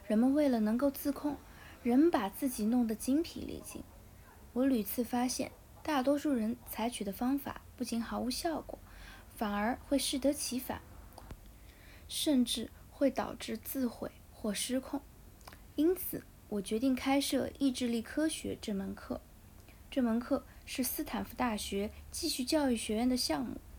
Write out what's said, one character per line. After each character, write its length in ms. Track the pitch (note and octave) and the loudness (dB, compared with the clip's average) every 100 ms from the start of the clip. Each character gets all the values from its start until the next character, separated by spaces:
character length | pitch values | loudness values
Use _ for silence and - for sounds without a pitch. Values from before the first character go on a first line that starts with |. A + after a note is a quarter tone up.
| - | 0
人 120 | G#3+ | 4
们 140 | B3+ | 6
为 140 | C#4 D4 | 6 4
了 120 | A#3+ | 4
能 180 | G#3+ A#3 | 4 4
够 120 | C#4+ | 2
自 220 | C#4 D4 | 0 -2
控， 240 | C#4 D4 C#4+ - - - - | -2 -2 -4 -10 -20 -18 -4
仍 280 | A#3+ B3+ E4 | 4 6 8
把 200 | E4+ G3 | 6 0
自 180 | - C#4 | -2 -2
己 160 | B3 | 0
弄 220 | G#3+ B3 A3+ | 2 4 2
得 80 | |
精 280 | G#3+ - C#4 | 0 0 2
疲 220 | E4+ - | 0 -6
力 160 | - - | -8 -8
尽。 200 | - - - - - - - - - | -10 -14 -14 -18 -20 -20 -20 -20 -6
我 100 | A#3+ | 2
屡 180 | C4+ B3+ | 4 4
次 220 | G3+ - | 2 -2
发 240 | A#3 B3 B3 | 0 0 0
现， 240 | - C4 - - - | -2 -6 -8 -20 -10
大 200 | - D4 | 0 2
多 140 | B3+ C#4+ | 4 4
数 160 | D4+ | 4
人 240 | B3+ A3 A#3+ - | 2 0 -2 -8
采 180 | - A3+ | -4 -4
取 160 | B3 | -2
的 80 | G3 | -6
方 260 | F#3+ B3 C#4 | -2 0 0
法 220 | - - - - | -2 -10 -12 -8
不 80 | |
仅 180 | B3 A#3 | -4 -4
毫 160 | A3+ G#3 | -4 -4
无 100 | A3 | -2
效 320 | B3 E4+ C#4+ | -2 -2 -4
果， 160 | - - - - - - - - | -6 -14 -14 -18 -18 -18 -14 -6
反 160 | G#3 | -2
而 260 | G3+ G#3 C4 - | 0 0 -2 0
会 120 | C#4 | 0
适 200 | - C#4+ | 2 2
得 140 | C4 | 2
其 260 | C#4+ - B3 | 2 -2 -4
反， 220 | - - - - - - - - - - - - - - - | -4 -8 -10 -18 -18 -18 -16 -16 -16 -20 -20 -20 -20 -18 -10
甚 340 | - - C4+ | -2 4 4
至 280 | A#3+ - A3 - - | 4 0 -6 -12 -12
会 200 | - C#4 | 2 2
导 240 | A#3+ - | 2 -4
致 240 | - - A3+ | -6 -8 -8
自 280 | - C4+ B3 | -6 -2 -2
毁 240 | - - - - | -2 -10 -10 -20
或 220 | - A3 | -8 -4
失 260 | G3 - B3+ | -2 0 -2
控。 220 | C4 C#4 - - - - - - - - | -2 -6 -8 -20 -20 -20 -20 -20 -8 4
因 180 | D#4 | 4
此， 280 | F#4 - - - - - | 4 0 -6 -8 -16 -6
我 140 | G#3 | -4
决 160 | F#3+ A3 | -2 0
定 160 | C4+ | 2
开 260 | B3+ C4+ C#4 | 2 4 4
设 300 | C#4 C4+ B3 - | 4 2 0 0
《意 120 | C#4 | 0
志 160 | B3 B3 | 2 0
力 140 | A#3 | 0
科 260 | A3 - D#4 | -2 0 0
学》 300 | - G3+ - | 0 -6 -6
这 140 | - | -4
门 220 | G3 G3 | -4 -4
课。 260 | G3+ - - - - - - - - - | -8 -6 -8 -8 -20 -20 -20 -20 -20 -6
这 120 | - | 0
门 160 | A#3+ A3+ | 2 2
课 280 | A#3+ C#4 - - | 2 -2 -2 -18
是 180 | - - | -10 -4
斯 220 | B3+ - | -4 -2
坦 180 | D#4 G#3+ | -4 -4
福 120 | G3 - | -6 -2
大 180 | B3 | 0
学 360 | G#3 - G3 G#3 - - | 0 -2 -2 -2 -6 -12
继 160 | - D#4+ | -4 -2
续 160 | - | -2
教 280 | B3+ D#4 C#4 | 2 4 4
育 60 | A3+ | 2
学 200 | - G#3+ | 0 2
院 100 | B3 | 4
的 80 | |
项 300 | B3+ - D4+ | 2 2 0
目， 160 | A#3 - - | -2 -6 -12